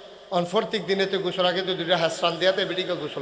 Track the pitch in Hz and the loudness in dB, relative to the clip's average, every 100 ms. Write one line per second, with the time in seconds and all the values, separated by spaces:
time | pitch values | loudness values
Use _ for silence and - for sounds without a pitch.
0 | - - - 180 175 208 - 220 170 196 | -20 -20 -4 -2 0 0 0 -2 0 0
1 | 190 196 170 175 180 180 185 165 170 175 | 0 0 -2 0 2 2 -2 -2 2 2
2 | 165 160 170 165 185 190 175 175 180 165 | 2 2 0 2 2 2 0 -2 -2 -4
3 | 147 151 | -4 -6